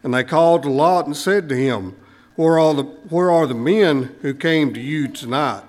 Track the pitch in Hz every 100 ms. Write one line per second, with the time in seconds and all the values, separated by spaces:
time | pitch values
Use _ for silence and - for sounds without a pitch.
0 | 127 123 127 160 165 170 143 135 165 180
1 | 156 147 190 202 160 127 135 113 95 -
2 | - _ _ - 160 165 156 143 135 -
3 | 175 165 180 170 147 120 131 214 185 139
4 | 127 - 143 139 165 160 143 110 131 156
5 | 135 - 120 131 139 98